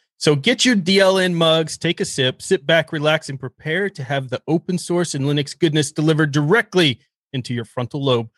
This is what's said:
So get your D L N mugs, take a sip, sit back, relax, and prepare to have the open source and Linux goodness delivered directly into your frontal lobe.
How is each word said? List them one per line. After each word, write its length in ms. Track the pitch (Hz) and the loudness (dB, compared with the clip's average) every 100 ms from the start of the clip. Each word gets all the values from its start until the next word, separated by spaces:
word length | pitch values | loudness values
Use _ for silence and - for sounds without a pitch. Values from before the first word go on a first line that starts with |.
| _ - | _ -4
So 180 | - 147 | 0 0
get 280 | 175 254 254 | 0 0 2
your 100 | 220 | 2
D 240 | 170 196 | 2 4
L 160 | 190 190 | 4 2
N 160 | 185 170 | 0 2
mugs, 420 | 165 160 160 - | 2 2 0 -4
take 220 | 165 175 | -4 -4
a 60 | 185 | -4
sip, 360 | - 127 - | -2 -2 -2
sit 240 | - 190 143 | -2 -2 2
back, 260 | 165 - | 0 0
relax, 340 | 160 147 156 - | -2 0 0 -2
and 80 | 135 | -12
prepare 500 | 131 - 156 170 196 | -12 -12 -6 -4 -6
to 140 | 196 | -8
have 260 | 123 139 131 | -6 -6 -6
the 120 | 123 - | -8 -2
open 300 | 165 - 180 | -4 -2 -6
source 360 | - 175 170 143 | -2 -2 -2 -2
and 100 | 139 | -2
Linux 320 | 147 143 - | -2 -4 -2
goodness 340 | 165 151 147 | 0 2 -2
delivered 400 | - 156 156 151 | 0 2 2 2
directly 680 | 143 147 220 220 180 156 117 _ _ _ | 2 2 2 2 2 2 0 _ _ _
into 200 | 135 - | -8 -6
your 120 | 120 113 | -6 -8
frontal 380 | - 123 135 | -8 -8 -4
lobe. 260 | 139 120 113 | 0 0 -2